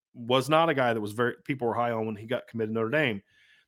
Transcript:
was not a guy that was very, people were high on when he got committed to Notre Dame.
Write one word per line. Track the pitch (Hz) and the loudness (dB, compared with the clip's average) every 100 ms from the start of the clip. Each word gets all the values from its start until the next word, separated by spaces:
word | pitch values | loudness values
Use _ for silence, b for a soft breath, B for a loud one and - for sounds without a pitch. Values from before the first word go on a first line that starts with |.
| _ | _
was | - 117 127 127 | -10 0 2 4
not | 156 165 | 4 4
a | |
guy | 135 123 | 2 2
that | 113 | 2
was | 104 | -2
very, | 101 123 - | 0 0 -2
people | - 131 120 | -8 -4 -2
were | |
high | 107 120 | 0 -2
on | 113 110 | -2 -4
when | 104 | -6
he | 113 | -6
got | 120 - | -6 -6
committed | 117 110 | -6 -2
to | |
Notre | 113 113 | -2 0
Dame. | 147 143 101 - b b b | 0 0 -2 -8 b b b